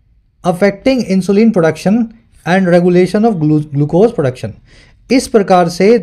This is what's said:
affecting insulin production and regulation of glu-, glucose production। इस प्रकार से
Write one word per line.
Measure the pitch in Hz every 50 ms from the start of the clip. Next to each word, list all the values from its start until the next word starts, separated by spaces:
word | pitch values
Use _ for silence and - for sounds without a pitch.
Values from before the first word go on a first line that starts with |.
| _ _ _ _ _ _ _ _ -
affecting | 175 180 180 202 202 196 196 - 262 269 247 220 -
insulin | 190 190 185 - 202 202 226 226
production | - 185 160 160 156 - - 180 208 240 226 226 - _ _ _ _ _ _
and | 160 175 196 190 175
regulation | 170 175 175 180 175 175 185 180 - 208 214
of | 233 214
glu-, | 165 151 151 151 151 151 151
glucose | 139 143 147 143 - 170 214 233 233
production। | - 147 127 120 - - 101 - - _ _ _ - - _ _ _ _ -
इस | 226 269 - -
प्रकार | - 220 190 170 185 180 170 170
से | 175 - 190 208 240 226